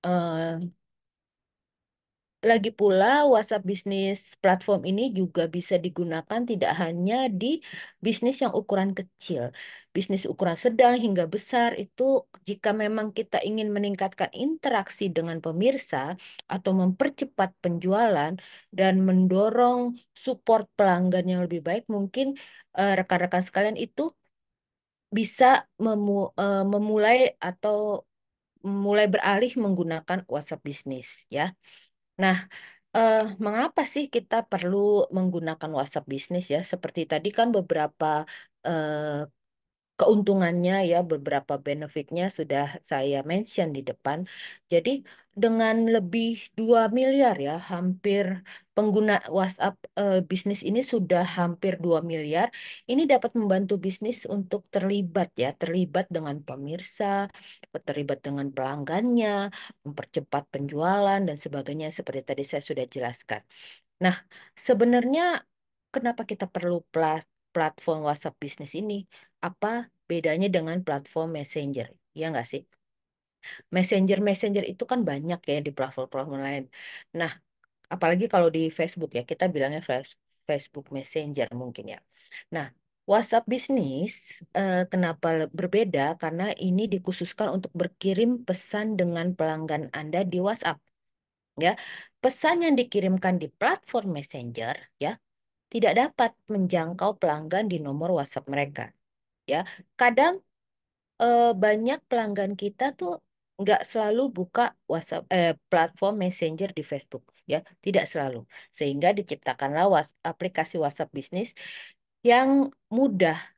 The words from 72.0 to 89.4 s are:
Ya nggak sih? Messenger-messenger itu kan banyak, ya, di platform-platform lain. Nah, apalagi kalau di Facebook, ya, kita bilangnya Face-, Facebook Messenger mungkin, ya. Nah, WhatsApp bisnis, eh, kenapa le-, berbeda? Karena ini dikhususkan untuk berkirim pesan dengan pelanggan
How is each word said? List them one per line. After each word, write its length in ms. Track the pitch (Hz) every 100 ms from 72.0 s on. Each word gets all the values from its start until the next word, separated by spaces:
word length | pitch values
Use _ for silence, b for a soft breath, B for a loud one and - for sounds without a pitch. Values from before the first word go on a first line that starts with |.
| _ 151
Ya 60 | 160
nggak 140 | 147 120
sih? 100 | 139 - _ _ _ _ _ _ _ B B _ 180
Messenger-messenger 880 | 185 202 190 190 208 190 214 202 -
itu 120 | 190 240
kan 100 | 247 190
banyak, 300 | 139 156 175 -
ya, 60 | 147 147
di 40 | 139
platform-platform 640 | 131 131 131 135 147 139 139
lain. 180 | 139 131 B B B B 170
Nah, 140 | 165 - _ _ _ _ _
apalagi 320 | 180 170 180 226
kalau 160 | 196 170 160
di 40 | 160 -
Facebook, 320 | 170 - 156 120
ya, 40 | 123
kita 140 | 165 185
bilangnya 280 | 151 135 151
Face-, 320 | - 127 139 - _ _ -
Facebook 380 | 147 - - 139 135
Messenger 520 | 135 160 147 139 117 120
mungkin, 280 | 127 120 104 -
ya. 20 | _ B B B B
Nah, 120 | 165 139 _ _ _ -
WhatsApp 340 | 208 226 233 233
bisnis, 880 | 247 - 269 151 131 196 - - - - -
eh, 280 | 196 185 180
kenapa 360 | 185 175 160 165 165
le-, 140 | 156
berbeda? 640 | 160 180 202 220 156 139 170
Karena 300 | 160 165 202 -
ini 260 | 185 180 214
dikhususkan 600 | 185 180 185 175 - - 190
untuk 160 | 190 170
berkirim 540 | 175 _ 190 190 233 247 247
pesan 480 | 185 - 208 214 208
dengan 260 | 180 170 175
pelanggan 540 | 180